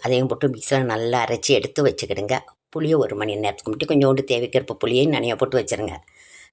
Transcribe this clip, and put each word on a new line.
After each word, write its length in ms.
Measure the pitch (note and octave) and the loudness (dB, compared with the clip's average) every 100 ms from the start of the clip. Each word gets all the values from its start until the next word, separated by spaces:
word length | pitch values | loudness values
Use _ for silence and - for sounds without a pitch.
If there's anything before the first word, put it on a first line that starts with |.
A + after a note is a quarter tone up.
அதையும் 280 | A#2+ B2+ C3 | 0 2 0
போட்டு 180 | B2 C#3 | 0 -2
மிக்ஸியில் 380 | B2+ - C#3 B2+ | -2 -2 0 0
நல்லா 260 | A2 A2+ B2 | -2 0 0
அரைச்சி 300 | A2+ A#2 - | 0 -2 2
எடுத்து 300 | B2+ G2+ - | 0 0 0
வச்சுக்கிடுங்க. 540 | C#3+ C#3 - G2 G#2 C3 - - _ | 0 0 -4 -4 -2 -4 -6 -20 _
புளியை 260 | D#3+ D#3 D#3+ | -4 0 2
ஒரு 180 | A2 G2+ | 2 -2
மணி 200 | G#2+ G#2 | -4 -2
நேரத்துக்கு 380 | G#2 G2 - | -4 -4 -6
மட்டும் 180 | A2 D3+ | -4 2
கொஞ்சோண்டு 320 | D3+ C3+ C3+ C3 | 4 6 4 2
தேவைக்கிறப்ப 520 | B2 A#2+ B2 B2 G#2+ | -2 0 -2 -2 -4
புளியை 240 | A2+ B2 D3+ | 0 2 2
நனைய 280 | C3+ A#2 A2 | 2 0 0
போட்டு 240 | B2+ C3 | 0 0
வச்சுருங்க. 380 | G2+ G#2 G#2 D#2 - _ - - - | -2 -4 -6 -8 -16 _ -20 -20 -20